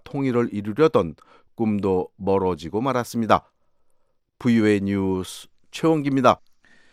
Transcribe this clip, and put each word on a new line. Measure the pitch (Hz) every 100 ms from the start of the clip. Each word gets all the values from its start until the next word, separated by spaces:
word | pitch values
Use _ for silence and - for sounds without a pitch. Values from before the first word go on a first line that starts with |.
통일을 | - 143 135 120 120
이루려던 | 104 101 107 156 123 85 73 _ _ _
꿈도 | - 110 104 98 92 - -
멀어지고 | 98 98 92 82 82 101
말았습니다. | 135 123 117 117 110 98 - _ _ _ _ _ _ _ _ -
브이오에이 | 123 117 107 104
뉴스 | 98 101 95 92 90 - - _ _
최원기입니다. | - 160 160 143 135 123 110 _ _ _ _ _